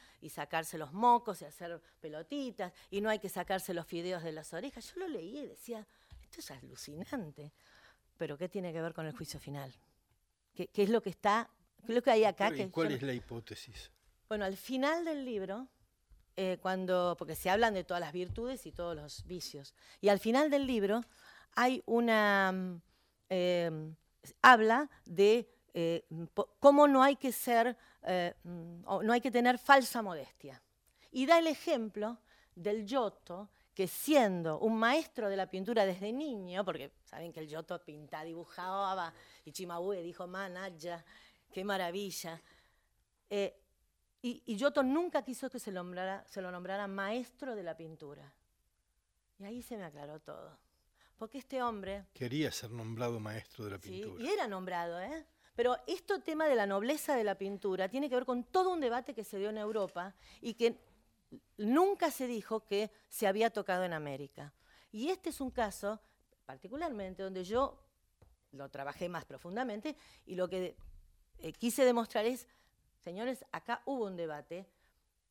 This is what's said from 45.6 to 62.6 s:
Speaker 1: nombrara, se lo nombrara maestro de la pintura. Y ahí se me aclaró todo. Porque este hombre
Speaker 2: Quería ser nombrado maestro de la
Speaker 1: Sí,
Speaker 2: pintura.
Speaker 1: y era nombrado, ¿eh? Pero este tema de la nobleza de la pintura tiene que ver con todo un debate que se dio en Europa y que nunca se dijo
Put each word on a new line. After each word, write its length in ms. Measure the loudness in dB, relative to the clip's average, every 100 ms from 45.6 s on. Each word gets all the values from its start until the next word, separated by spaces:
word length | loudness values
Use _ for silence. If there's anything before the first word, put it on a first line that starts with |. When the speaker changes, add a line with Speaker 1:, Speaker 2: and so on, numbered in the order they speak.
| -8
Speaker 1:
nombrara, 540 | -8 -6 -6 -6 -6 -10
se 140 | -10
lo 80 | -8
nombrara 360 | -8 -8 -6 -6
maestro 680 | -4 -4 -4 -6 -10 -10
de 80 | -8
la 120 | -8
pintura. 600 | -10 -12 -16 -16 -18 -20 _ _ _ _ _ _ _ _ _ _ -18
Y 60 |
ahí 180 | -14 -14
se 160 | -12 -12
me 60 |
aclaró 360 | -12 -12 -14 -14
todo. 380 | -16 -16 -18 -20 _ _ _ _ _ -16
Porque 220 | -14 -14
este 240 | -8 -4
hombre 420 | -4 -4 -8 -12 -14
Speaker 2:
Quería 400 | -10 -4 -2 -2
ser 180 | -4 -10
nombrado 480 | -10 -8 -4 -4 -4
maestro 460 | -6 -8 -12 -12
de 60 | -10
la 80 | -10
Speaker 1:
Sí, 120 | -10 -10
Speaker 2:
pintura. 200 | -10 -8
Speaker 1:
y 60 | -4
era 180 | -2 -2
nombrado, 540 | -6 -6 -4 -4 -6
¿eh? 240 | -8 -10 -14 _ _
Pero 240 | 0 2 0 -2
este 320 | -6 -4 -4
tema 280 | -2 0 4
de 60 |
la 120 | 4 4
nobleza 500 | 0 0 -2 0 2
de 80 |
la 120 | 0 -2
pintura 500 | -6 -4 -2 0 -2
tiene 220 | -2 0
que 40 | 0
ver 100 | 0
con 180 | -2
todo 260 | 0 2 2
un 60 | 2
debate 340 | 0 -2 -4
que 100 | -10
se 140 | -8 -6
dio 100 | -4
en 80 | -4
Europa 580 | -2 -2 -2 -4 -8 -12 -20 -12
y 100 | -10
que 260 | 2 2 2 _ _ _ _ _ -20 _ -4
nunca 540 | 2 6 6 4 0
se 160 | 0 -4
dijo 400 | -4 -4 -6